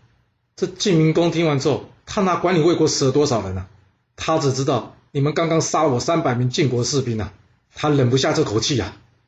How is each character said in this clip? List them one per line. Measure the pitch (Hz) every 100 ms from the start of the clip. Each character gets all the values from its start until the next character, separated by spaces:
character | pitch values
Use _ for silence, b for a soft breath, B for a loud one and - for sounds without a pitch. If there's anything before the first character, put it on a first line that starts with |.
| _ _ _ _ _ -
这 | 185
晋 | - 214 165
平 | 160
公 | 156 170
听 | 151 165
完 | 139
之 | 151
后， | 120 - - -
他 | -
哪 | 190 170
管 | 180
你 | 185
魏 | 156 165
国 | 156
死 | - 139
了 |
多 | 135 147
少 | 113
人 | 95 92
啊？ | 92 _ _ _ _
他 | - - 160
只 | 139
知 | 127
道 | 135 127 - - _
你 | 143
们 | 139
刚 | 147 165
刚 | 165
杀 | - 170
了 | 156
我 | 120
三 | 120 170
百 | 147 120
名 | 123
晋 | 123 143
国 | 120
士 | 120 143
兵 | 123 110
啊， | 101 - _ _ _
他 | - 151
忍 | 143 123
不 | 131
下 | -
这 | -
口 | 147 107
气 | - 120
啊， | 90 - _ _